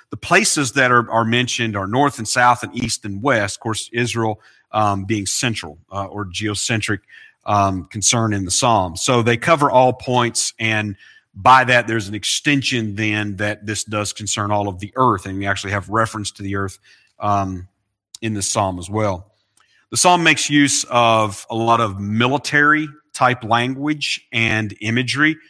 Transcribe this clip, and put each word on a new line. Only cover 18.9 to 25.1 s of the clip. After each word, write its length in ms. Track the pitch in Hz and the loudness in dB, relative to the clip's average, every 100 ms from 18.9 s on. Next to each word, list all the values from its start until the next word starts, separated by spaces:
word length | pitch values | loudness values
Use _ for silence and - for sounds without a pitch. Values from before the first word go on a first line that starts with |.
| 107 104 90 - _ _ _ _ _ _ | -2 -2 -4 -12 _ _ _ _ _ _
The 60 | 117 | 2
psalm 260 | 185 175 | 4 6
makes 260 | 165 151 - | 4 2 2
use 360 | 147 143 - - | 4 4 2 0
of 560 | 123 117 110 107 98 - | 2 4 4 2 -4 -8
a 40 | 113 | -2
lot 260 | 117 117 | 2 2
of 180 | 110 98 | 2 -4
military 880 | 101 110 123 143 - 147 147 151 151 - _ - | -4 0 2 0 0 2 4 2 -2 -12 _ 0
type 240 | 127 123 | 0 0
language 840 | 110 117 123 131 147 156 - - - | 0 0 0 -4 -4 -4 -4 -6 -6
and 420 | 120 113 107 107 - | -2 0 0 -4 -6
imagery. 560 | 107 120 123 | -4 -2 -2